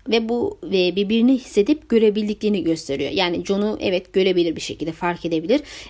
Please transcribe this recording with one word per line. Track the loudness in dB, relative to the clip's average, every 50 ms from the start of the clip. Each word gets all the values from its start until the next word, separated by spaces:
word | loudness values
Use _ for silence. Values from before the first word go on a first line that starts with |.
| _ 0
Ve | 0 0 0 0
bu, | -2 -2 -2 -4 -4 -8 -6
ve | -2 0 2 2 2 0
birbirini | 0 0 0 2 4 4 4 4
hissedip | 2 0 0 0 2 2 2 0 0 0 0
görebildiklerini | 2 4 4 4 4 2 -2 -4 -4 -2 -2 0 0 0 0
gösteriyor. | 0 -2 -2 -2 -4 -4 -4 -4 -2
Yani | 0 0 0 0 -2 -4 -2
John'u | -2 -2 0 0 -2 -2 -4
evet | -2 -2 -2 -2 -4 -2 0
görebilir | 2 2 2 2 2 0 0 -2
bir | -4
şekilde, | -8 -10 -8 -8 -8 -8 -6
fark | -4 -4 -4 -4 -4 -4
edebilir. | -4 -4 -2 0 0 0 0 -2 -6 -14 -18 -14